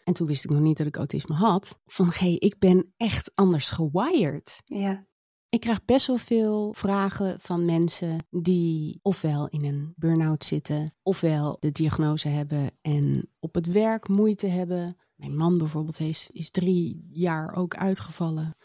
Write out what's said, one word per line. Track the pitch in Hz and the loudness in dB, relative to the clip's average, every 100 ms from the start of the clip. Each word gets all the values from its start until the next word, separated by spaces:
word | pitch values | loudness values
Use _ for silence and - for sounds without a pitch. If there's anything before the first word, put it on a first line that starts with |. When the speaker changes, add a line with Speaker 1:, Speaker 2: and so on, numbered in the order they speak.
Speaker 1:
En | - | -4
toen | - 160 | -2 0
wist | 139 | -2
ik | - | 0
nog | 147 | 4
niet | 156 156 | 4 2
dat | 151 | -2
ik | - | -2
autisme | 123 - - | -4 -4 -4
had. | 151 220 180 - - | 2 2 2 -2 -20
Van, | _ - 175 | _ 0 2
"Hey, | - 180 | 2 0
ik | 170 208 - | 4 2 4
ben | 185 185 - - | 6 6 4 -4
echt | 226 - - | -2 -2 -4
anders | - 190 156 - | 2 4 4 0
gewired." | - 156 170 269 349 151 147 - - | -2 0 0 2 2 2 -2 -10 -14
Speaker 2:
Ja. | - 202 196 196 - _ _ _ - | -10 -4 -2 -4 -8 _ _ _ -4
Speaker 1:
Ik | 233 | -2
krijg | 233 202 | 0 -2
best | - 262 - | 2 2 2
wel | 240 | -2
veel | - 233 214 214 208 | 0 2 2 0 -4
vragen | - 196 196 196 - 190 180 | -4 -2 0 0 0 -4 -4
van | - 175 | -4 0
mensen | 170 165 170 - 170 165 - | 2 2 2 0 -4 -4 -6
die | 175 165 180 170 160 151 - | -2 2 2 2 0 -4 -4
ofwel | 202 175 156 147 147 | -2 -2 0 -2 -2
in | 151 | -4
een | 143 143 151 165 | -4 -4 -6 -4
burn-out | 165 165 156 151 | 0 2 2 0
zitten, | - 151 - 151 156 _ | -2 -4 -2 -4 -4 _
ofwel | - 190 165 151 147 - | -4 0 2 0 -2 -2
de | 151 | -4
diagnose | 147 156 - 151 151 151 | 0 0 2 0 0 -2
hebben | 147 147 147 139 _ | -2 -2 -2 -4 _
en | 151 147 143 135 - - | -2 0 2 0 -4 -10
op | 165 | -6
het | 175 170 | -4 0
werk | 196 220 220 - | 2 2 0 0
moeite | 196 214 202 196 | 2 2 2 -2
hebben. | 180 180 180 175 175 _ | -2 -2 -4 -6 -10 _
Mijn | - 143 147 | -16 -8 0
man | 170 175 | 2 2
bijvoorbeeld | 156 156 156 - | 0 -4 -6 -4
is, | 160 160 - | -4 -6 -10
is | - 160 | -12 -6
drie | - 175 180 165 - - | -2 2 2 0 -6 -12
jaar | 156 180 160 156 180 | -4 -2 -2 -4 -4
ook | 180 - | -4 -2
uitgevallen, | 190 190 202 - 165 156 160 - | -2 -2 -6 -6 -4 -4 -6 -8